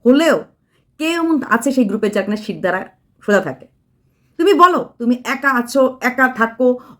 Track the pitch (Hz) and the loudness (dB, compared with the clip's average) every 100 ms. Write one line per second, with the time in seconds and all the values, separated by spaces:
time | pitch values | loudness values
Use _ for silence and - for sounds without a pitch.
0 | 233 277 320 175 - _ _ _ _ - | 2 4 4 0 -4 _ _ _ _ -8
1 | 320 339 330 311 - 233 277 262 208 214 | -4 -2 -2 -2 0 0 0 0 0 -2
2 | 208 208 196 208 - 165 180 185 - _ | -2 -2 -4 -6 -8 -6 -4 -4 -8 _
3 | _ _ - 202 147 131 - _ _ _ | _ _ -2 0 -2 -10 -18 _ _ _
4 | _ _ _ - 349 320 359 311 - - | _ _ _ -2 2 4 4 2 -4 -4
5 | 240 247 220 262 277 247 240 277 262 - | -2 -2 -4 -4 -2 -2 0 0 0 0
6 | 247 240 254 240 226 - 254 247 - | -4 0 0 0 -4 0 0 0 -6